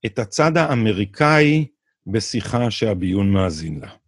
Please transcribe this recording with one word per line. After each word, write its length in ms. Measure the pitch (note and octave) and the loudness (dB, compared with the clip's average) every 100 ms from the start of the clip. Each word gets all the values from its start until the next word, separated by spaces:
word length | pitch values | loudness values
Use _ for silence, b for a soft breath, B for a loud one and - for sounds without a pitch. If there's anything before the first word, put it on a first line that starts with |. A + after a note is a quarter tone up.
| A2+ | -6
את 140 | A2+ | -6
הצד 380 | A2 - D#3 D#3+ | -6 0 0 2
האמריקאי 1080 | D#3 B2+ A2 F#2+ G2 - D3+ D#3 D3 D#3 D3+ _ _ _ - | 0 0 0 0 -4 0 4 6 4 2 -2 _ _ _ -4
בשיחה 640 | G#2+ - A#2 - A#2+ A#2+ | -4 -2 -6 -4 -2 -2
שהביון 600 | G#2 A2+ G2 F#2 F#2+ G2 | -2 -2 -2 -2 0 2
מאזין 480 | G2 F#2 D2+ D#2+ D2+ | 2 0 -4 -8 -10
לה. 120 | - - | -12 -20